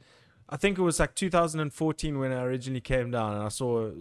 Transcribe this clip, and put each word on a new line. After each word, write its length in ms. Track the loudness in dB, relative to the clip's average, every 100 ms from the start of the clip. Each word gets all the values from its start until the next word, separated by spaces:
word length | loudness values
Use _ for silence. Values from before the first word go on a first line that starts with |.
| -20 -20 _ _ -12
I 80 | -2
think 220 | 0 2
it 40 |
was, 160 | 2 4
like, 140 | 0
two 160 | 0 2
thousand 300 | 4 2 0
and 140 | -4
fourteen 460 | 0 -2 0 -2 -2
when 120 | -2
I 100 | 0
originally 360 | -2 -2 -4 -6
came 320 | 0 0 2
down, 220 | 0 0
and 100 | -2
I 60 | -4
saw, 420 | -2 0 0 -2 -6